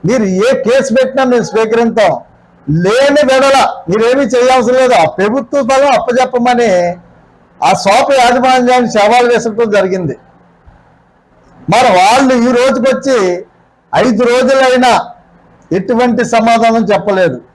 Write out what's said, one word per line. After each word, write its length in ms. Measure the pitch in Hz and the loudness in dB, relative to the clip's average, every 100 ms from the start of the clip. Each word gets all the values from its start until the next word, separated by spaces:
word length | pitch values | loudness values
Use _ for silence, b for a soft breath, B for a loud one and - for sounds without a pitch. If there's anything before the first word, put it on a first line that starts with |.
| 165 | -2
మీరు 180 | 247 | -2
ఏ 160 | 202 185 | 0 -2
కేసు 540 | 330 - 208 269 - | -2 -2 0 0 0
పెట్టినా 300 | 233 254 269 | 0 0 0
మేము 200 | 254 247 | 0 0
స్వీకరిస్తాం. 760 | 202 208 220 233 233 208 196 131 - _ _ _ - | 0 -2 -2 0 0 2 0 0 -8 _ _ _ -4
లేని 560 | 156 180 233 277 285 277 | -2 0 2 2 2 2
వెడల 580 | 262 269 269 - - - | 2 2 2 0 -4 -6
మీరేమీ 340 | 202 233 262 | -2 0 0
చేయాల్సిన 520 | 262 247 254 262 226 254 | 0 0 2 2 2 2
లేదు. 180 | 254 | 2
ఆ 160 | 226 160 | 2 0
ప్రభుత్వ 520 | - 196 254 240 285 | -2 -4 -4 -4 -4
స్థలం 260 | 247 262 277 | 0 0 2
అప్పచెప్పమని 1080 | 247 - 254 254 254 240 240 233 180 175 175 - _ _ _ _ _ | 0 -2 -2 -2 -2 -2 0 0 0 -2 -6 -16 _ _ _ _ _
ఆ 120 | 151 | -2
షాప్ 400 | 185 196 220 277 | 0 0 0 2
యాజమాన్యాన్ని 760 | 269 240 254 254 254 247 247 233 | 2 2 0 0 0 2 0 0
సవాలు 420 | 214 208 240 240 | 0 2 2 2
విసరటం 380 | 233 226 208 233 | 0 -2 -4 -2
జరిగింది. 460 | 208 185 185 170 - _ _ _ _ - - _ _ _ _ _ _ _ - - | 0 -2 -4 -6 -10 _ _ _ _ -20 -20 _ _ _ _ _ _ _ -20 -4
మరి 280 | 202 240 185 | 0 2 2
వాళ్ళు 360 | 190 247 269 | 4 2 2
ఈ 180 | 254 240 | 2 0
రోజుకొచ్చి 960 | 240 262 277 254 254 269 254 185 175 - _ _ _ _ 143 | 0 0 0 -2 -2 -2 0 0 -4 -8 _ _ _ _ -2
ఐదు 280 | 226 208 | 0 0
రోజులైనా 920 | 240 247 247 269 262 254 254 208 - - _ _ _ _ _ | 0 0 2 2 2 2 2 0 -2 -18 _ _ _ _ _
ఎటువంటి 540 | 175 190 233 247 226 240 | -6 -2 -2 0 -2 -2
సమాధానం 680 | 226 226 226 233 226 202 | 0 0 2 2 0 0
చెప్పలేదు. 480 | 196 202 190 175 127 - | -2 -2 -2 -2 -4 -14